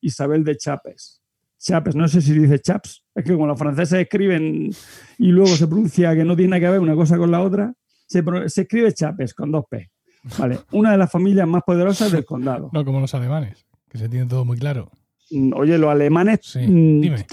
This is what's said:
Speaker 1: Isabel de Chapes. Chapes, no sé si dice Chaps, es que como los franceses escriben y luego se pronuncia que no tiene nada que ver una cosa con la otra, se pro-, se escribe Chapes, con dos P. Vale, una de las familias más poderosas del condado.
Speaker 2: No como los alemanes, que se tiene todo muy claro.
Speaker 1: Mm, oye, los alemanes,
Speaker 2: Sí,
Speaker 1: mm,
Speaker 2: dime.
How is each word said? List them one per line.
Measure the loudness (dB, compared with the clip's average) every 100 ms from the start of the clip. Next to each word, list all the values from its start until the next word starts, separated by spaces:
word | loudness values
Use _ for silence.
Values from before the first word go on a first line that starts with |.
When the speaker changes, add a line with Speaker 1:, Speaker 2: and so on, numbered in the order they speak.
Speaker 1:
Isabel | -8 -4 -2 0
de | -2 -4
Chapes. | -6 -8 -10 -20 -20 _ _ _ _ _
Chapes, | -2 -2 0
no | 0 2
sé | 2
si | 2 4
dice | 4 2
Chaps, | 0 -4 -6 -20 _
es | -8
que | -2
como | 0 0
los | -2
franceses | -4 -2 0 0
escriben | 0 0 0 0 -2 -4 -6 -8 -16 -20 -14 -2
y | 4
luego | 6 6
se | 4 2
pronuncia | 0 0 2 2
que | 2
no | 2 2
tiene | 2
nada | 2
que | 2
ver | 2
una | 2
cosa | 2 2 2
con | 2
la | 0
otra, | 0 -2 -4 -8 _ _ _
se | -2
pro-, | -2 -2 -4
se | -4
escribe | -4 0 0
Chapes, | 0 -4 -4 -8
con | -8 -6
dos | -4 -6
P. | -12 -16 _ _ _ -16 -6
Vale, | -4 -4 -6
una | 0 2
de | 2
las | 2
familias | 0 0 2 2
más | -2
poderosas | 0 0 0 0 0
del | -2
condado. | -4 -6 -6 -6 -6
Speaker 2:
No | -6
como | -4 -4
los | -4
alemanes, | -4 -4 -6 -8 -12 _ _ _
que | -10
se | -6
tiene | -6 -4
todo | -4
muy | -4 -4
claro. | -6 -8 -10 _ _ _ -10
Speaker 1:
Mm, | -2 -2
oye, | 0 2 2
los | 2
alemanes, | 2 2 2 2 0
Speaker 2:
Sí, | -2 -4
Speaker 1:
mm, | 2 4 6 4
Speaker 2:
dime. | 2 -2 -6